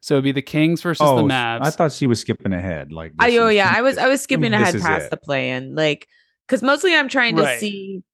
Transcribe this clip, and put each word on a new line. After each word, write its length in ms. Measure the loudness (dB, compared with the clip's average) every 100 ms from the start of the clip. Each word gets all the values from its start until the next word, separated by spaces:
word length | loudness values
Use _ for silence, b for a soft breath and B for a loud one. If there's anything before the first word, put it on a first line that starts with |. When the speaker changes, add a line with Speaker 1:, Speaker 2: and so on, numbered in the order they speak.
Speaker 1:
So 140 | 0
it'd 100 | 0
be 80 | 2
the 100 | -2
Kings 400 | -2 0 0 0
versus 160 | -2 2 2
the 60 |
Speaker 2:
Oh, 100 | 4
Speaker 1:
Mavs. 360 | 2 0 -2 -2
Speaker 2:
I 80 | -2
thought 220 | 0 -2
she 140 | 0 0
was 120 | 0
skipping 320 | -2 -4 -4
ahead. 400 | -4 -4 -8 -10
Like, 200 | -14 -8 0
Speaker 3:
I, 120 | 2
Speaker 2:
this 100 | 4
Speaker 3:
oh, 60 | 4
Speaker 2:
is, 60 | 4
Speaker 3:
yeah, 160 | 2
I 80 | 2
was, 160 | 0 2
I 80 | 0
was 60 |
Speaker 2:
this 80 | 0
Speaker 3:
skipping 280 | 0 -2 0
Speaker 2:
is 80 | 2
Speaker 3:
ahead 140 | 2
Speaker 2:
it. 80 | 0
Speaker 3:
past 280 | 0 -2 -4
the 60 | -8
play-in, 580 | -4 -4 -4 -6 -6
like, 320 | -2 -2 -2 -8 _ _ _ -4
'cause 140 | 0
mostly 320 | 2 2 2
I'm 140 | 2 2
trying 280 | 0 2 2
to 60 |
Speaker 1:
Right. 160 | 0 0
Speaker 3:
see, 420 | -4 -8 -10 -12 -14